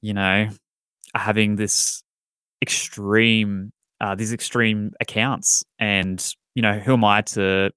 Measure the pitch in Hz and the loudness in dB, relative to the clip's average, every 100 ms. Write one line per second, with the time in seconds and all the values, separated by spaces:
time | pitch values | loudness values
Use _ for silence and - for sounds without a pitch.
0 | 107 101 95 98 107 101 _ _ _ _ | -6 0 2 4 2 -4 _ _ _ _
1 | - - 107 107 104 104 107 - - - | -20 -8 -2 2 2 2 0 -2 -2 -6
2 | _ _ _ _ _ _ - - - - | _ _ _ _ _ _ -4 -4 -6 -8
3 | 101 107 113 110 104 98 101 - _ _ | 0 4 4 4 0 -4 -8 -16 _ _
4 | 104 98 110 117 - 123 113 107 104 - | -6 -4 -4 -4 -4 0 0 0 -4 -8
5 | - 110 120 127 - - - _ 107 98 | -6 -2 -2 -2 0 -2 -4 _ -2 0
6 | 92 92 - - _ - 110 104 104 127 | -2 -4 -8 -10 _ -2 0 0 2 4
7 | 107 104 107 - 98 95 98 | 4 4 0 -2 0 2 0